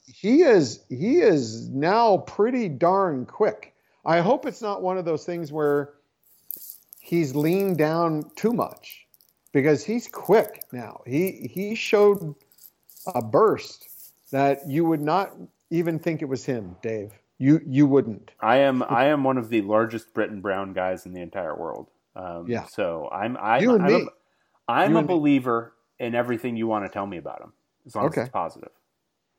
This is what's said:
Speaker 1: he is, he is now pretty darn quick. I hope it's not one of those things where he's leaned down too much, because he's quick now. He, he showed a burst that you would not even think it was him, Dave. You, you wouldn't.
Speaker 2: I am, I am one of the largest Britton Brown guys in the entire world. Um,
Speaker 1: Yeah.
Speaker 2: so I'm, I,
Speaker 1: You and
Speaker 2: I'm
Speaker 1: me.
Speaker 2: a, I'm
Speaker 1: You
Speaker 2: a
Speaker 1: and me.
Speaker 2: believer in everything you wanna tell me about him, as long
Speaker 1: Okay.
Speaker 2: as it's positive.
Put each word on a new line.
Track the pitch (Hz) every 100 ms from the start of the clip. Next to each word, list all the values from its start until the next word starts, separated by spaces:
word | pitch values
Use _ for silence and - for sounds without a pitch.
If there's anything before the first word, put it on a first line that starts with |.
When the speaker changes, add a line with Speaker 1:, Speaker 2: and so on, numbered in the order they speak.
| _
Speaker 1:
he | - 196 277
is, | 339 202 127 110 -
he | 127 196 339
is | 269 156 113 113 117
now | 127 156 220 233 185
pretty | - - 220 254 208
darn | 131 165 190 185 135 123
quick. | - 208 - - _ _ _ -
I | 170
hope | 180 285 269
it's | -
not | 214 196
one | 185 185
of |
those | 170 151
things | - 170 156
where | 156 147 143 143 - _ _ _ _ - - - - _ -
he's | - 170 151
leaned | 143 156 190 196 160
down | 151 165 170 156 147 -
too | 180
much, | 180 110 - - - _ _ _ _ _
because | 143 139 190
he's | - 233 -
quick | - - 214 - - -
now. | 123 110 -
He, | - 139 185 113 139
he | 175 208
showed | 226 - 214 208 202 156 147 _ _ - _ _ - -
a | -
burst | 110 - - 131 - - - - - _ _
that | 135 139 139 147
you | 143 165
would | 156
not | 147 180 190 - 175 _ -
even | 165 170 160
think | 175 156
it | 143
was | 131 -
him, | 123 92 90
Dave. | 113 110 104 - _ -
You, | 135 156 -
you | 131 147
wouldn't. | 139 113 104 - -
Speaker 2:
I | 107 127
am, | 139 127 -
I | 117 139
am | 147
one | 135 127
of | 113
the | 117
largest | 101 107 113 113 -
Britton | - 101 104
Brown | 98 95 95
guys | 92 92 92
in | 92
the | 90
entire | 85 98 82
world. | 76 80 55 - _ _ -
Um, | 92 85 90
Speaker 1:
Yeah. | 113 -
Speaker 2:
so | - 92 82 65
I'm, | 90 110 127
I, | 107 120
Speaker 1:
You | 226
and | 226
Speaker 2:
I'm | 180
Speaker 1:
me. | 233 165 - _ _ _ _ -
Speaker 2:
a, |
I'm | 123 185
Speaker 1:
You | -
Speaker 2:
a |
Speaker 1:
and | 151
me. |
Speaker 2:
believer | 175 147 139 123 117 113 _ _ -
in | 120
everything | 120 120 113 127 113
you | 113
wanna | 107 95
tell | 104 101
me | 87
about | 73 -
him, | - _ _ _ -
as | 110
long | 143
Speaker 1:
Okay. | 156
Speaker 2:
as | 123
it's |
positive. | 101 85 - - _ _ _ _ _ _